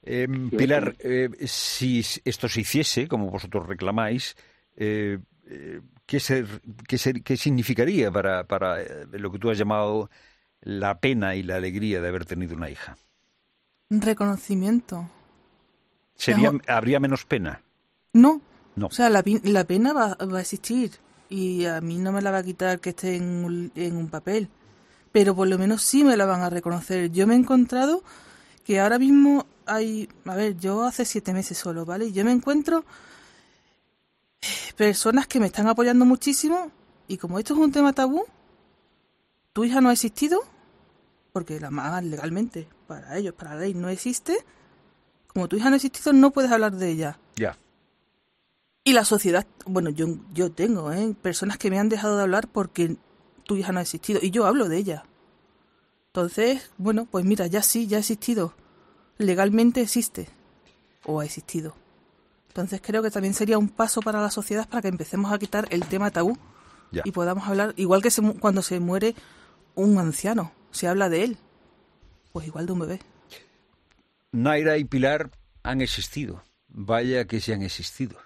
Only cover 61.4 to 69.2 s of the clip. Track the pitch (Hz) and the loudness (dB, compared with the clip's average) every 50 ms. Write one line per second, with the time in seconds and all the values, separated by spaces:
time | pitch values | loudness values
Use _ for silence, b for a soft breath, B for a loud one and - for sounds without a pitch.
61.4 | - - - 170 156 156 151 - _ _ _ _ _ _ _ _ _ _ _ _ | -14 -8 -8 -8 -8 -8 -14 -16 _ _ _ _ _ _ _ _ _ _ _ _
62.4 | _ _ _ - 180 190 - 190 - - 208 220 220 220 214 208 196 196 196 - | _ _ _ -8 -6 -6 -6 -10 -8 -4 -2 -2 -2 -2 -4 -2 -2 -2 -2 -2
63.4 | 214 208 226 214 208 202 - - 220 220 - 233 214 220 214 214 208 208 - - | 0 2 2 2 2 0 0 -2 -2 0 0 -2 -2 -4 -4 -2 -2 -2 -4 -6
64.4 | 208 - 208 208 220 - - 240 202 196 185 165 156 - - 202 202 202 208 202 | -6 -6 -4 -6 -6 -4 -6 -4 -4 -4 -4 -4 -8 -6 -4 -4 -2 -2 -2 -4
65.4 | 208 196 - 202 214 - - 175 175 - 185 190 202 202 190 170 170 185 240 - | -4 -4 -4 -4 -4 -2 -2 -4 -4 -2 -2 -2 -2 -2 0 0 0 0 -2 -4
66.4 | - b b b b b b b b b - 170 160 196 185 180 175 175 180 196 | -8 b b b b b b b b b -8 -6 -6 -4 -4 -2 -2 -2 -2 -4
67.4 | 190 202 196 196 202 214 - - 196 180 185 196 196 240 226 - 214 214 208 - | -2 -2 0 0 0 -2 -2 -2 2 4 4 4 6 4 2 4 2 2 2 2
68.4 | - 214 196 196 185 - 196 180 175 175 180 196 202 220 233 b | 2 2 2 2 0 -2 -4 -2 -2 -2 -2 0 0 0 -2 b